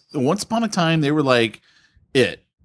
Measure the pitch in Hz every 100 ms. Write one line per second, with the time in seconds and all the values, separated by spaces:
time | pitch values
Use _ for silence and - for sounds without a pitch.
0 | _ 151 127 196 - 226 226 190 165 165
1 | 143 151 135 127 113 - _ _ _ _
2 | _ 135 104 76 _ _